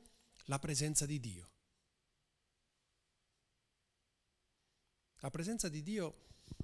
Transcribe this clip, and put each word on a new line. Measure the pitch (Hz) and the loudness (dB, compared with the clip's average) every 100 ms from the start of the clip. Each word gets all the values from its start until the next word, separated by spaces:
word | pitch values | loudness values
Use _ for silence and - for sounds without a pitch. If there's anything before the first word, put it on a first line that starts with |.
| - - - - - | -14 -20 -20 -12 -2
la | 139 | 0
presenza | - 139 151 151 143 | 2 2 4 4 4
di | 147 | 2
Dio. | 117 90 87 - _ _ _ _ _ _ _ _ _ _ _ _ _ _ _ _ _ _ _ _ _ _ _ _ _ _ _ _ _ _ _ _ _ _ _ - | -2 -6 -10 -20 _ _ _ _ _ _ _ _ _ _ _ _ _ _ _ _ _ _ _ _ _ _ _ _ _ _ _ _ _ _ _ _ _ _ _ -10
La | 139 | -6
presenza | 147 170 226 185 | -4 -2 0 0
di | 151 | -2
Dio | 151 214 165 - - - - - | -2 -2 -2 -4 -16 -20 -12 -8